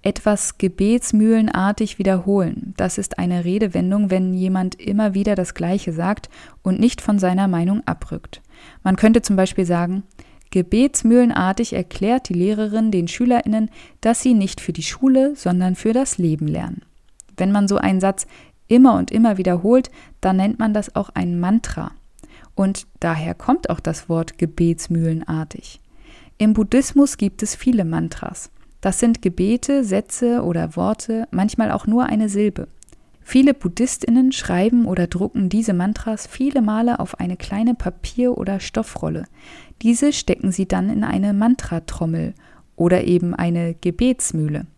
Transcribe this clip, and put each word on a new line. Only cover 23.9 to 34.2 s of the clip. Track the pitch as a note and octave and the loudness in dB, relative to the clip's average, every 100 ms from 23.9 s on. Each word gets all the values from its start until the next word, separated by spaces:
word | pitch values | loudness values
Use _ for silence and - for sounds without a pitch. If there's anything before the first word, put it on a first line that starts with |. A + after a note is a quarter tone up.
| E3 - | -6 -4
Wort | E3 E3 - | -4 -4 -4
gebetsmühlenartig. | E3 - E3+ E3+ - E3 E3 D#3+ D#3+ D#3+ D#3 - - - _ - - - - _ | -6 0 0 0 -4 -2 -2 -2 -4 -6 -6 -12 -18 -20 _ -20 -20 -20 -20 _
Im | G#3+ | 2
Buddhismus | G#3+ G#3 B3+ C#4 C#4 C#4 - | 2 2 2 2 2 2 2
gibt | G3+ - | -4 -2
es | G#3+ - | -8 -2
viele | - A#3 E3+ | 0 0 0
Mantras. | E3 E3 - - - - - - - | -2 -4 -6 -12 -12 -18 -20 -20 -4
Das | F#3+ F#3+ | -4 2
sind | A#3 A3+ | 2 2
Gebete, | F#3 - F#3+ A#3+ - C#4 A3+ | -2 0 0 0 0 0 0
Sätze | F#3+ - - A#3+ A#3+ | -2 -4 -2 0 0
oder | - E3 E3 E3 | -2 -2 -4 -2
Worte, | F#3 A3 - A3+ A3+ | -2 -2 -4 -6 -4
manchmal | F#3 G#3 - A3 | -2 -2 0 -2
auch | G3+ - | -2 0
nur | A#3 | 0
eine | B3 G#3+ G#3+ | 2 0 0
Silbe. | G3 G#3 - - - - - _ _ | 0 -2 -2 -14 -16 -20 -20 _ _
Viele | - B3+ C4+ | 0 4 4
BuddhistInnen | C4+ F3+ F3 B3+ - - A#3 | 4 -4 -2 -4 -2 2 4